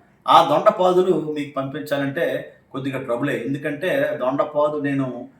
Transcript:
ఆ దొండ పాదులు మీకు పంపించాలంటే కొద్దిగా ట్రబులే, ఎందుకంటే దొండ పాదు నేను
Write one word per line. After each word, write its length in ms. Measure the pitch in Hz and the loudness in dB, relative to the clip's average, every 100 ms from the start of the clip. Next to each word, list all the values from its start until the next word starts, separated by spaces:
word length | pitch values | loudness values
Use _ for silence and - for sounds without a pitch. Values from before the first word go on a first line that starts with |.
| _ _ - | _ _ 4
ఆ 200 | 147 - | 6 6
దొండ 200 | 202 214 | 4 4
పాదులు 640 | - 185 180 185 160 151 | 4 4 4 4 0 -2
మీకు 200 | 151 139 | -6 -6
పంపించాలంటే 1040 | 139 135 147 139 143 139 151 135 131 - - _ | -6 -6 -8 -4 -4 -2 -2 -2 -4 -8 -18 _
కొద్దిగా 300 | 139 135 131 | -8 -6 -6
ట్రబులే, 420 | - 120 143 123 127 | -4 -2 -2 -2 -4
ఎందుకంటే 720 | 139 151 139 180 139 147 - | -4 -4 -4 -2 0 0 -2
దొండ 220 | 123 139 | 0 0
పాదు 380 | 147 147 147 151 | 0 0 0 0
నేను 480 | 139 135 131 120 139 - | -2 -2 -4 -6 -12 -18